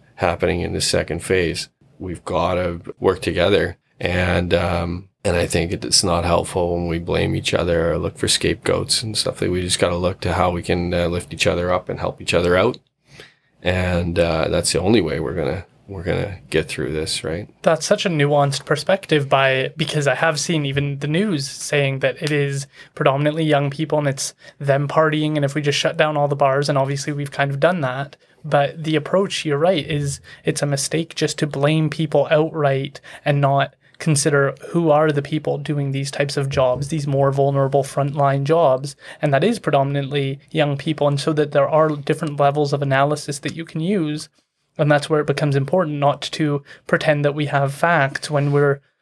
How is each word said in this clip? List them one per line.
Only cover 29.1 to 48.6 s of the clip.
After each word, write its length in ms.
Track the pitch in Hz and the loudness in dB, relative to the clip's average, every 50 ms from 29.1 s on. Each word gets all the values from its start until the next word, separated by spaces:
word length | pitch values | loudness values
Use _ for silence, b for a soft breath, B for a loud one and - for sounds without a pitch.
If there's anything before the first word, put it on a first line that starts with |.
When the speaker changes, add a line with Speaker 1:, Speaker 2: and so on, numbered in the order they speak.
| - 190 202 190 - - - | 0 0 0 0 -4 -6 -2
Speaker 2:
you're 140 | 160 143 | -2 0
right, 280 | 143 160 180 196 156 - | 2 2 2 2 2 -2
is 360 | - 156 147 143 143 139 - B B B B B | -2 -4 -2 -2 -4 -6 -8 B B B B B
it's 160 | - 147 - | -4 -2 0
a 40 | 156 | 0
mistake 500 | 147 143 139 - - - 160 165 - - | -2 0 -2 -2 -2 -2 -2 -4 -4 -2
just 220 | - 156 147 - - | -2 -2 -2 0 -2
to 80 | 160 | -4
blame 420 | 147 139 139 143 147 156 160 156 151 | -4 0 0 2 2 2 2 2 0
people 400 | 147 - 160 151 - 147 135 117 | 0 -2 -4 0 2 2 4 4
outright 720 | 131 151 160 160 160 160 147 139 139 135 139 139 - - B B B B B | 4 2 2 0 -2 0 0 0 0 0 -4 -6 -10 -16 B B B B B
and 160 | 143 143 143 | 0 2 2
not 340 | 143 139 139 139 139 139 _ _ b b b | 2 2 4 2 0 -2 _ _ b b b
consider 580 | _ - 160 151 143 - 160 143 143 139 135 135 - - - | _ 0 0 2 2 2 2 4 4 2 2 -2 -6 -14 -4
who 220 | - 170 170 156 | -2 0 4 4
are 200 | 147 151 160 160 | 4 6 4 4
the 100 | 143 143 | 2 0
people 360 | 139 - 156 151 147 156 143 | -2 -2 -6 -4 -2 -2 -4
doing 340 | 143 143 156 147 147 143 139 | -4 -4 -4 -2 -2 -2 -2
these 180 | 135 139 139 139 | -2 -4 -4 -6
types 280 | - - 147 139 - | -2 -2 -2 0 0
of 100 | 147 139 | -2 -2
jobs, 400 | 135 135 143 131 127 127 131 143 | 0 2 2 2 2 2 0 -2
these 180 | 139 165 156 143 | -4 -4 -4 -2
more 280 | 143 139 139 139 139 135 | 0 2 2 2 2 4
vulnerable 500 | 143 139 139 139 139 135 135 139 139 139 | 2 2 2 2 2 0 2 2 0 0
frontline 600 | 139 - 139 139 143 143 147 139 139 135 139 139 | 0 -2 -2 -2 -2 0 0 2 2 2 0 2
jobs. 500 | 139 160 170 165 139 131 131 143 143 - B B B B B | 2 2 4 4 4 2 2 -2 -10 -12 B B B B B
And 120 | - 151 139 | 0 2 2
that 100 | 135 151 | 4 2
is 160 | 220 240 190 | 2 0 0
predominantly 800 | - 156 147 139 135 139 143 143 139 131 143 143 139 135 135 139 b b | -2 0 2 2 2 2 0 -2 -2 -2 -2 -2 -2 -2 -4 -8 b b
young 260 | - 156 147 147 143 | 0 0 0 0 0
people. 280 | 139 - 170 151 147 143 | -2 -2 -4 -2 0 2
And 140 | 147 143 139 | 2 2 0
so 140 | - 180 156 | 0 0 0
that 180 | 147 151 147 | 0 0 2
there 160 | 147 147 139 | 2 2 2
are 220 | - 156 151 156 156 | 4 4 4 4 4
different 500 | 151 147 139 - 156 151 175 151 147 147 | 2 -2 -2 -2 -2 -2 -2 -6 0 2
levels 320 | 143 143 139 151 147 139 | 2 2 4 2 0 0
of 100 | 147 143 | 0 -2
analysis 580 | 143 135 135 135 139 147 151 147 - - 143 - | 0 2 4 4 4 2 0 -4 -4 -8 -10 -6
that 180 | - 143 123 | -6 -8 -8
you 80 | 160 165 | -8 -12
can 160 | - - 160 | -8 -6 -4
use. 480 | 160 180 214 196 156 151 151 151 - - _ _ _ _ _ _ _ _ _ | -2 0 0 0 0 -2 -4 -6 -8 -12 _ _ _ _ _ _ _ _ _
And 120 | - 156 147 | 0 2 4
that's 200 | 147 143 143 - | 4 2 2 2
where 100 | 160 151 | 0 0
it 80 | 147 | 2
becomes 300 | 151 139 139 156 147 135 | 0 0 0 0 0 0
important 420 | 139 135 139 - 190 180 151 151 143 | 0 0 0 0 0 0 0 -2 0
not 220 | 143 143 147 143 | 0 0 0 0
to 420 | - - - - 156 147 147 143 B B B B B | -6 -10 -4 -2 -2 -2 -2 -4 B B B B B
pretend 380 | - - - - 156 151 143 143 | -2 -2 0 2 2 2 2 2
that 100 | 147 139 | 0 0
we 120 | 156 147 | 0 -4
have 260 | 135 147 139 139 139 139 | 0 0 0 0 0 -2
facts 580 | - - 170 175 156 139 135 143 - - - | -2 0 2 2 2 2 0 -2 -6 -6 -2
when 220 | 151 143 143 143 143 | -2 0 0 2 2
we're, 260 | 143 | 4